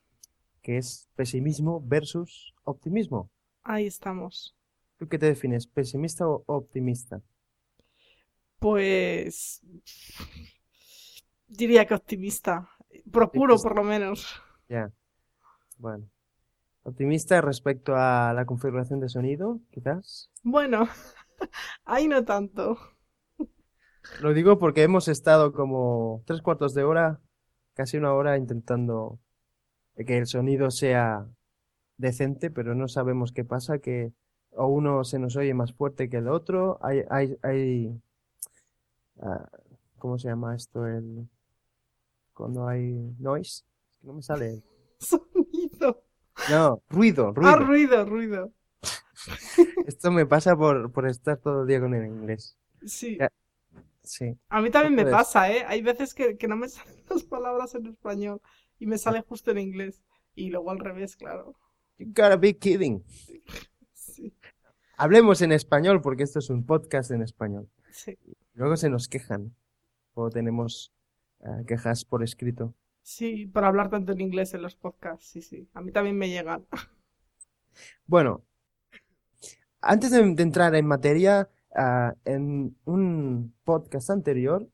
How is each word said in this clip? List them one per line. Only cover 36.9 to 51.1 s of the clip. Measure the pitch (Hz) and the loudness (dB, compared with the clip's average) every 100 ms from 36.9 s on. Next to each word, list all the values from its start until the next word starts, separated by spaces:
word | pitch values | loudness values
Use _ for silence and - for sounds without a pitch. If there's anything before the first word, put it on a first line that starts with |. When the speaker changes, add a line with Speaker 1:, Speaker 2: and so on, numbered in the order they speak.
| 139 - | -2 -2
Speaker 1:
hay, | 139 135 104 | -2 -2 -4
hay, | 135 135 131 123 113 117 _ _ _ _ - _ _ _ _ _ _ - | -4 -2 -2 -2 -4 -8 _ _ _ _ -20 _ _ _ _ _ _ -14
ah, | 95 92 - - _ _ _ _ | -10 -10 -12 -20 _ _ _ _
¿cómo | 127 123 | -8 -6
se | 120 | -6
llama | 117 117 120 | -6 -6 -8
esto? | - 120 117 | -10 -8 -6
El, | 113 113 113 117 _ _ _ _ _ _ _ _ _ _ | -6 -10 -14 -16 _ _ _ _ _ _ _ _ _ _
cuando | - 110 123 123 | -12 -10 -6 -6
hay | 123 123 120 117 123 | -4 -4 -6 -10 -8
noise, | 135 147 185 - _ | -6 -4 -6 -16 _
es | _ _ _ | _ _ _
que | 139 | -18
no | |
me | 147 | -14
sale. | 131 147 113 110 - _ | -8 -6 -6 -10 -16 _
Speaker 2:
<laughs> | _ _ | _ _
Sonido. | - 349 - 370 - 339 349 - 277 233 _ _ _ - - | -2 -2 0 -2 -2 -2 -6 -2 -2 -2 _ _ _ -8 2
Speaker 1:
No, | 151 156 113 - | 4 4 2 -2
ruido, | 165 226 147 107 110 | 4 6 6 2 6
Speaker 2:
Ah, | 175 302 | 8 8
Speaker 1:
ruido. | 269 | 8
Speaker 2:
ruido, | 285 285 233 202 | 6 6 4 2
ruido. | 220 220 196 190 _ _ _ | -2 -4 -6 -8 _ _ _
Speaker 1:
<laughs> | - - - - - - - - 339 - 320 | -12 -12 -14 -20 -16 -14 0 6 6 4 -6
Esto | - 175 | -2 2
me | 175 143 | 4 6
pasa | 147 180 165 | 4 6 6
por, | 156 139 117 | 6 4 0
por | 131 | -2
estar | 131 | -2